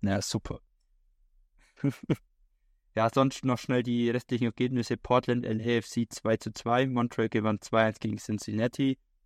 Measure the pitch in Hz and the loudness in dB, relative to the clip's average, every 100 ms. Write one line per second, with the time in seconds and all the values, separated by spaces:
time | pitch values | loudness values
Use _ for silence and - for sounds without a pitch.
0 | 98 98 - 110 - 127 _ _ _ _ | -2 -2 -2 -6 -6 -12 _ _ _ _
1 | _ _ _ _ _ _ _ - 139 - | _ _ _ _ _ _ _ -4 -4 -2
2 | - 160 _ _ _ _ _ _ _ - | -2 -4 _ _ _ _ _ _ _ 0
3 | 113 - 135 - 135 120 - 123 120 120 | 2 4 2 2 -2 -2 0 0 0 0
4 | 117 120 - 120 120 - 123 127 117 113 | 2 0 -2 0 0 0 -2 0 -2 -4
5 | - 123 123 123 120 110 113 120 - - | 2 2 2 0 0 -2 0 0 0 -2
6 | 117 - 113 110 - - 113 120 135 123 | -4 -2 -2 0 -2 -6 0 2 2 2
7 | 120 - 110 113 107 107 - 113 110 110 | 0 0 0 2 0 -2 0 2 2 0
8 | 110 104 - 107 - 107 117 - 135 131 | -4 -4 -4 -6 -4 -2 -2 0 0 0
9 | _ _ | _ _